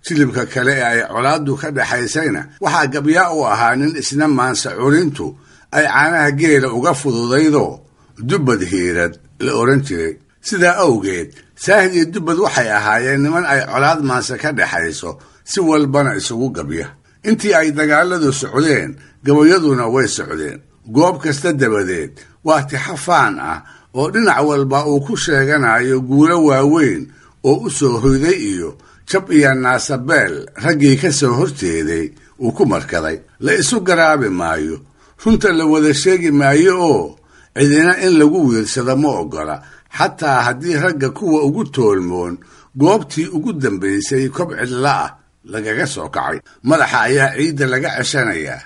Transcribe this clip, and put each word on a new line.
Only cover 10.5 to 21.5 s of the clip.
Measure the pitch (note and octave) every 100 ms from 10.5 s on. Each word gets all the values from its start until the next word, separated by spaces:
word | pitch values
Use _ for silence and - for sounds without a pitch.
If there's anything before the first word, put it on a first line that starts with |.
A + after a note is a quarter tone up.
| G3 F3 F#3
awgeed, | F3 A2+ F#2+ F2+ D#2 - _ -
Saahid | - G3+ F#3 F3+
iyo | E3
Dubbad | F#3+ D#3+ E3+
waxay | G3 - A#2
ahaayeen | G#2 G#2+ A2 B2+ C#3
niman | C#3+ E3+ E3+
ay | C#3 -
colaad | A#2+ C#3+ E3
maansa | C#3 B2+ A#2+ B2
ka | D3+
dhexayso, | C3+ F2 E2+ E2 C#2+ F2 - - _
si | - -
walbana | E3 D3+ C#3+ C#3 C#3 G2+
isugu | - A#2 C3
gabya. | F#2+ C#2+ D#2+ C#2+ - _ _
Intii | G#3 A3 G#3
ay | E3+ D#3
dagaaladu | D3 D#3 D3+ F3+ F3+ D3
socdeen, | C3+ B2+ A#2 D#3 B2+ D#2 C#2 - _
gabayaduna | C#3 D3 D3+ F#3 D#3 C3 A#2
way | B2+ A2+
socdeen. | - D2+ D#2+ D2+ - _ _ -
Goob | A2+ F3 F3
kasta | D3+ C#3+ F3